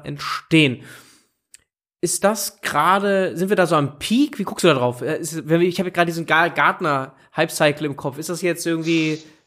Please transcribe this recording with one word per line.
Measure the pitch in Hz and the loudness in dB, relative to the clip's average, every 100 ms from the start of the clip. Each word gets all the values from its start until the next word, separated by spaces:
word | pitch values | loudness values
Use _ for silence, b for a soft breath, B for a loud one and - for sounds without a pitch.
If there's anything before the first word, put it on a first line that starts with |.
entstehen. | 147 147 - - - 160 147 113 B B B B B _ _ _ _ _ _ _ | -8 -10 -8 -8 2 4 4 2 B B B B B _ _ _ _ _ _ _
Ist | 170 - | -4 0
das | 196 214 - - | 0 0 -6 -8
gerade, | - 143 160 196 202 196 185 147 | -4 0 2 2 2 0 0 -2
sind | 190 | 0
wir | 202 | 2
da | 175 | 2
so | 160 | 2
am | 147 - | 0 -4
Peak? | - 226 294 - | -2 2 2 -2
Wie | |
guckst | 190 - | -8 0
du | 180 | 2
da | 139 | 4
drauf? | 123 123 | 2 -2
Äh, | 123 156 | -4 -4
ist, | 160 160 151 | -6 -8 0
wenn | 165 | 2
wir, | 180 | 2
ich | 175 | 0
habe | 180 | -2
gerade | 175 170 | 0 0
diesen | 165 156 | -2 0
Gar-, | 160 170 | 2 2
Gartner-Hype-Cycle | 147 151 190 170 139 131 - _ - 165 - 156 147 151 | 2 0 2 0 -2 -4 -12 _ -2 -2 2 0 0 -4
im | 135 | -6
Kopf. | 147 135 | -8 -8
Ist | 165 | -8
das | 170 | -4
jetzt | 175 170 170 | -2 -2 -2
irgendwie, | 165 165 165 156 151 B B | -2 0 0 0 -4 B B